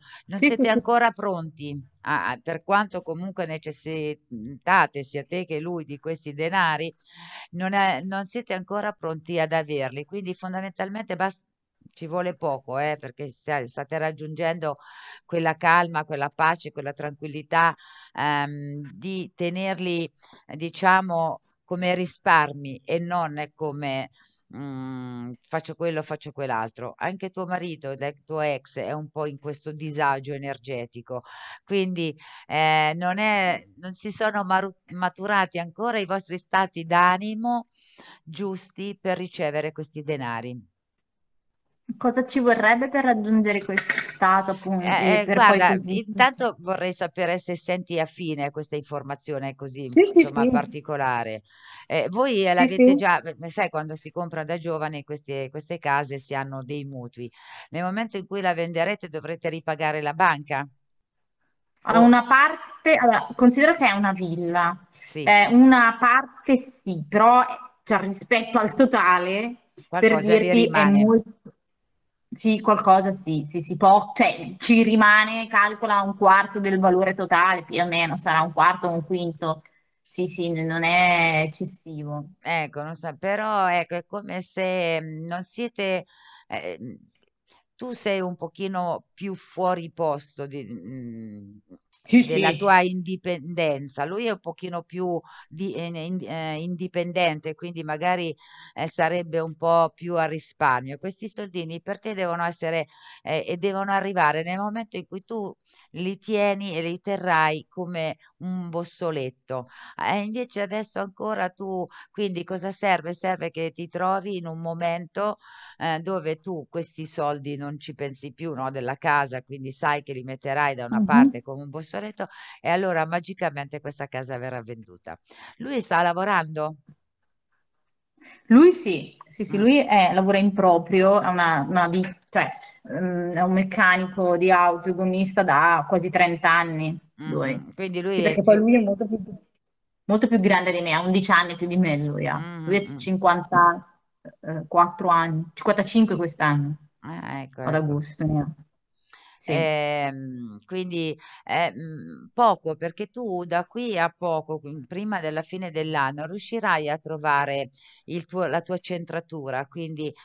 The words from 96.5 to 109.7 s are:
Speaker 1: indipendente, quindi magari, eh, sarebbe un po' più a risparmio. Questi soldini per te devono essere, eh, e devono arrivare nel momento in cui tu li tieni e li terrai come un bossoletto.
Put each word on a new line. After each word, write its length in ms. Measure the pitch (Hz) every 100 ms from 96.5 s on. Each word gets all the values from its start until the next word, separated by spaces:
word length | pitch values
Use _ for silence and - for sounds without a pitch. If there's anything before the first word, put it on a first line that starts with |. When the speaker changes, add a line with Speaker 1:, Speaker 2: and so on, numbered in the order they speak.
| 156
Speaker 1:
indipendente, 920 | 170 175 180 180 175 175 175 151 160
quindi 280 | 156 175 165
magari, 500 | 156 151 175 180 165 156 - - -
eh, 140 | - 160
sarebbe 520 | - 165 175 170 160
un 160 | 165 151
po' 340 | 165 170 165
più 220 | - 175 170
a 80 | 160
risparmio. 720 | 156 - - 147 127 131 143
Questi 300 | 185 190 214
soldini 540 | - 202 175 165 165
per 160 | - 196
te 140 | 220
devono 300 | 202 180 170
essere, 420 | 170 170 165 165 151 _ - -
eh, 220 | - 156 -
e 100 | 175
devono 340 | 196 196 196
arrivare 500 | 196 190 180 151 151
nel 140 | 165 185
momento 380 | 208 220 220 185
in 100 | 170
cui 180 | 190
tu 280 | - 233 196 - _ _ _
li 240 | 156 180 196
tieni 580 | - 208 202 196 202 165
e 60 |
li 180 | 165 180
terrai 640 | - 196 180 165 156 156 -
come 480 | - 180 175 160 156 _ _
un 300 | 180 185 175
bossoletto. 960 | 170 175 - 170 156 127 - _ 127 123